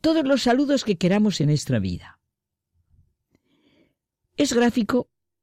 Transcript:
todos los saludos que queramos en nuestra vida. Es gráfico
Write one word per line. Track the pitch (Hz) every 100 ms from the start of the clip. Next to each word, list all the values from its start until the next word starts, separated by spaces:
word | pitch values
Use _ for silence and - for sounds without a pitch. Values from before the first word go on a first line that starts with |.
todos | 311 320
los | 269 269
saludos | 247 247 285 277
que | - 190
queramos | 175 202 208 -
en | 147
nuestra | 151 - 123
vida. | 95 87 - _ _ _ _ _ _ _ _ _ _ _ _ _ _ _ _ _ _ _ _ _ _ -
Es | 285
gráfico | 240 240 240 208 247 - _ _ _